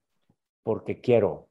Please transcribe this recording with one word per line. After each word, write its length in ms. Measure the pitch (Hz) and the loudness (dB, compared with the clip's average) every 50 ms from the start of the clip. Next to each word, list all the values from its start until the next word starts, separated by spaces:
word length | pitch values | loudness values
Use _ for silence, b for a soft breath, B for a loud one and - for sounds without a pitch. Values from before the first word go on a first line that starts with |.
| _ _ _ _ _ _ _ _ _ _ _ _ | _ _ _ _ _ _ _ _ _ _ _ _
porque 380 | - - - - - - 98 - | -6 -6 -6 -4 -6 -8 -10 -6
quiero. 480 | - 123 120 113 101 85 73 - - _ | 0 2 2 2 2 0 -2 -6 -14 _